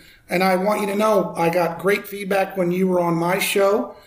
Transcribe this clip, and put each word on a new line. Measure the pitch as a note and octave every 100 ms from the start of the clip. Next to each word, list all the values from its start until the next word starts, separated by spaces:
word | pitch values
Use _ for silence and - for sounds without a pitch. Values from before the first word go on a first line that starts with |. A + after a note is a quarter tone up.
| - - -
and | F3+
I | F#3+ F#3
want | G3 G#3
you | G3+
to | G3+
know | G#3+ G#3 F3 -
I | E3
got | F3 E3 E3+
great | F3+ G3+ -
feedback | G3+ G3 G3 F#3+ G3
when | F3
you | F3+ F#3+
were | F3+
on | E3+ E3+
my | E3+ G3
show, | - G3+ G3 G#3+ B3+ -